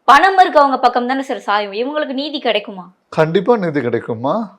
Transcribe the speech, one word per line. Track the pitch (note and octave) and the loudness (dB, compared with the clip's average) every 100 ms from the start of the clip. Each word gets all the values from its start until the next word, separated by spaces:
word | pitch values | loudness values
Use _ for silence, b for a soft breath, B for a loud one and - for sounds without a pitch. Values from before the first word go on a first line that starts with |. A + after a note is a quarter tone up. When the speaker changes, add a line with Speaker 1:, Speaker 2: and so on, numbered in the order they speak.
| - | 4
Speaker 1:
பணம் | C#4 F#4+ F#4+ | 6 6 4
இருக்கவங்க | F4+ D4 C#4 C4 | 4 4 4 2
பக்கம் | B3+ B3 A#3+ | 0 0 -2
தானே | C4+ | -4
சார் | C4+ A3+ - | -6 -8 -4
சாயும்? | G#3 G#3 | -4 -4
இவங்களுக்கு | G3 B3 D4+ C#4+ C4+ | -6 -6 -6 -6 -6
நீதி | D4 D4 B3 | -8 -6 -4
கிடைக்குமா? | G#3 A3+ G3 F3+ _ _ - | -4 -6 -14 -20 _ _ -2
Speaker 2:
கண்டிப்பா | D#3 F3+ F#3+ A#3 | 0 2 2 0
நீதி | F3 D3 | 0 -2
கிடைக்குமா? | A#2+ A#2 - A2+ C3 G3 G#3+ | -2 -4 -4 -6 -4 -4 -6